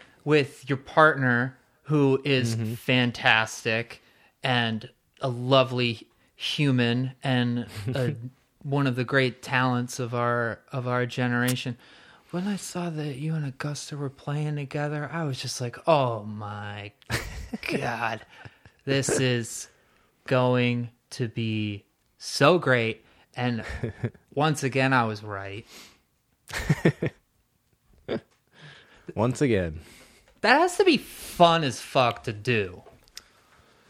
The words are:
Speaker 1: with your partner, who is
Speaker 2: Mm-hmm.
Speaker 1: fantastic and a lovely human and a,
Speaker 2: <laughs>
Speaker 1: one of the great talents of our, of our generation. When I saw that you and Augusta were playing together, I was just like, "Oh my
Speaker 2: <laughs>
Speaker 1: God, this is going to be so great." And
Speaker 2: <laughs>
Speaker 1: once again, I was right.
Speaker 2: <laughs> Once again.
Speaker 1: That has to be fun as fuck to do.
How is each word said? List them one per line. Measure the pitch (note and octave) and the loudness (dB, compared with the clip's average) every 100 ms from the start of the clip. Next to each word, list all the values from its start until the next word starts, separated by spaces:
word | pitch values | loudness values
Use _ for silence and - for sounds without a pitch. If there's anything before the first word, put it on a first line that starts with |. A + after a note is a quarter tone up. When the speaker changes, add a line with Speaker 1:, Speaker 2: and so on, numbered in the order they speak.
| - _ | -20 _
Speaker 1:
with | C#3+ D3+ C3+ - B2 | 2 4 4 -4 -6
your | C3 | -6
partner, | - - D#3 C#3 B2+ A#2+ C3 - _ _ | 2 6 6 6 2 2 0 -6 _ _
who | - D3 C#3 C3+ | -2 2 4 4
is | D3 C3+ A#2+ A2+ | 2 2 2 -2
Speaker 2:
Mm-hmm. | A2 A#2 | -4 -4
Speaker 1:
fantastic | - B2+ A#2+ A2 B2+ A2+ A2 - A#2 A2+ A#2 - _ _ _ _ | 0 2 2 2 4 4 2 -4 -2 -2 -4 -14 _ _ _ _
and | C#3 B2 A#2 A2 A#2+ _ _ _ | 0 0 0 -4 -8 _ _ _
a | C3+ | -6
lovely | A#2+ B2+ C3+ B2 B2+ A#2+ G#2+ - _ _ - | -4 4 4 4 0 -2 -2 -10 _ _ -10
human | - - C#3+ B2+ A#2+ A#2+ C3 - | -6 0 2 4 2 0 -2 -4
and | C#3+ B2+ A#2+ A#2+ A2 G#2+ G#2 | -2 0 0 -2 -6 -8 -6
a, | C3 B2 A2 B2 - | -2 -4 -4 -12 -16
Speaker 2:
<laughs> | _ _ | _ _
Speaker 1:
one | D3 C#3+ C3+ | -4 0 0
of | A#2+ | 0
the | |
great | A#2+ C#3 C3 A#2 | 0 2 2 -2
talents | - C3 B2+ B2 B2 - | -2 0 2 0 -4 -6
of | A#2+ | -4
our, | A#2+ A#2+ A#2+ A#2 G#2 _ | -2 0 0 -2 -6 _
of | C3+ B2 | -6 -2
our | B2 B2 | -2 -2
generation. | C3 B2 A#2+ B2 B2+ C3 A#2+ - - - - _ | -2 0 2 2 0 -4 -10 -16 -20 -20 -20 _
When | F3 G3 | -6 -4
I | G3 | -6
saw | - F#3 F3 | -6 -6 -6
that | D#3 D3+ B2+ | -4 -6 -6
you | D#3 | -4
and | D#3+ C#3+ | -2 -4
Augusta | - D3 C#3+ - C#3+ | -6 -6 -6 -10 -8
were | C#3 | -8
playing | - - D3 D3+ D3 | -8 -6 -4 -2 -4
together, | C#3 D3+ D3 D3+ C#3+ | -6 -4 -4 -4 -6
I | E3 | -4
was | D#3 C3 | -4 -4
just | B2 - | -6 -6
like, | B2 - - | -6 -2 2
"Oh | D3+ B2+ A2+ | 4 2 -2
my | G#2 G#2+ G#2 G#2 G#2 G#2 G#2 - - | -6 -10 -10 -8 -10 -10 -12 -16 -8
Speaker 2:
<laughs> | - - - - A3+ - D#4+ | -6 -6 -12 -12 -10 -6 -4
Speaker 1:
God, | C3 A#2 - A2 - - - - - _ - | -4 -4 -4 -6 -12 -20 -20 -20 -20 _ -2
this | C3+ B2+ - | -2 0 0
is | C3 A#2+ A2+ - - _ _ _ _ _ - | 2 0 -4 -10 -14 _ _ _ _ _ -2
going | B2+ B2+ B2 B2 A#2+ A#2+ - _ | 2 4 4 2 0 -4 -12 _
to | - A#2+ | -8 -6
be | A#2 A2+ A2 G#2+ G2+ - _ _ _ | -4 -4 -2 -4 -6 -14 _ _ _
so | - - C#3+ F3+ | -10 2 4 4
great." | C#3 B2+ A2+ A2 _ _ _ - | 4 2 0 -4 _ _ _ -4
And | B2 A#2 - - A#2 - | -4 -4 -6 -8 -8 -6
Speaker 2:
<laughs> | A#2 - _ - | -8 -8 _ 0
Speaker 1:
once | D3+ C#3+ | 0 0
again, | C3+ C3 C3 | -2 0 2
I | C3 A2+ | 2 0
was | G#2 | -4
right. | G#2+ G2 G2 G2+ - - - _ _ _ _ _ - | -8 -10 -10 -12 -16 -20 -20 _ _ _ _ _ -12
Speaker 2:
<laughs> | - - D3+ E3 - - - _ _ _ _ _ _ _ _ - - - _ _ - - - - - - - | -6 -2 2 2 0 -4 -8 _ _ _ _ _ _ _ _ -10 -10 -10 _ _ -20 -20 -20 -20 -20 -10 -2
Once | A#2 B2+ | -2 0
again. | C#3+ G2+ E2+ D#2+ - - - - _ _ | 0 2 0 -6 -16 -20 -20 -20 _ _
Speaker 1:
That | G#3 C#4 | 4 6
has | F4+ - | 6 4
to | F#4+ | 4
be | C4+ | 4
fun | - - - - E3+ E3 | 0 -14 -8 6 6 6
as | C#3+ A2+ | 0 -4
fuck | - C#3+ A#2+ - | -2 2 2 2
to | - | -6
do. | G#2 G#2+ A#2 F#2 F#2 - - _ - - _ _ _ _ _ | -4 0 0 0 -8 -20 -20 _ -20 -20 _ _ _ _ _